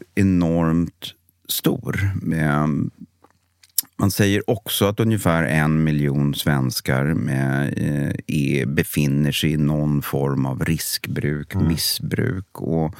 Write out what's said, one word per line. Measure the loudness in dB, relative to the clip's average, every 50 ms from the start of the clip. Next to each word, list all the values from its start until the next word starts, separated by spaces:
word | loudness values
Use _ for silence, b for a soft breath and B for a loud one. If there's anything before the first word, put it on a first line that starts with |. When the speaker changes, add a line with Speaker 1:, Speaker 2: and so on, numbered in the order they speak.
| -6 _ -2
Speaker 1:
enormt | 2 2 4 4 4 4 2 2 2 2 2 2 2 0 -2 -6 -12 -16 -16 -16 _ _ _ _ _ _ -8
stor. | -6 -2 0 0 -2 -2 -4 -6 -4 -2 -2 -2 -2 -2 -4 -2 -2
Ehm, | 0 0 0 2 2 2 0 0 0 -2 -4 -6 -12 -20 -20 _ _ _ -20 _ _ _ _ _ _ _ -12 -8 -8 -8 -6 _ -2
man | 0 0
säger | 2 2 2 2 2 0 0 0
också | -2 -2 -2 -4 -2 0 2
att | 2 2 2
ungefär | 2 2 2 2 2 2 2 2 2
en | 2 2 2 2 4 2 2 2
miljon | 2 2 2 2 2 2 2 0 0 0
svenskar | 0 0 0 2 2 0 0 -2 -4 -2 -2 0 0 2
med, | 0 0 0 0 0 0 0 0 0 0 0 -2 -2 -2
eh, | -2 -2 -2 0 0 -2 -2 -4 -6 -6
är, | -4 -2 0 0 0 0 0 0
befinner | 0 0 -2 -2 0 0 0 2 2 2 2 2 0
sig | 0 0 0 0
i | 2
någon | 2 2 2 2 0 0 0 0 0
form | -2 -2 -2 -2 0 0 0 0 -2
av | -2 -2 -2 -2
riskbruk, | -2 -2 -2 -2 -6 -6 -6 -6 -6 -6 -2 -2 -2 -2 -4 -6 -4 -2
Speaker 2:
Mm. | 0 0 2
Speaker 1:
missbruk. | 0 0 -2 -2 -4 -4 -4 -4 -2 -2 -2 -2 -2 -4 -8 _
Och | -10 -8 -4 -2 0 0 0 -2 -4